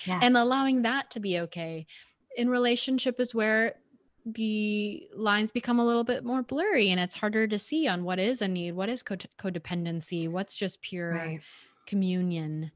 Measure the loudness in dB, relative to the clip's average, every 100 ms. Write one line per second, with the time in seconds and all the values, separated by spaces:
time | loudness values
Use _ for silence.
0 | -4 4 6 6 6 4 4 2 2 0
1 | -4 -6 -2 -2 -2 -6 -8 -8 -12 -18
2 | -20 _ -10 -2 2 4 4 2 0 0
3 | 0 0 0 2 2 4 2 -2 _ _
4 | _ _ -8 -2 0 0 0 0 -2 -6
5 | -12 -4 0 2 0 -2 2 4 4 2
6 | 0 -2 -2 -2 -2 -2 2 4 4 2
7 | 0 -2 0 2 0 0 -2 0 0 0
8 | -2 0 0 0 -2 -2 -4 -4 -4 -4
9 | -6 -8 -10 -8 -6 -6 -4 -4 -2 -4
10 | -4 -4 -2 -4 -6 -4 -6 -6 -10 -6
11 | -4 -4 -4 -8 -12 -20 -20 _ -4 0
12 | 2 2 0 -2 -4 -4 -6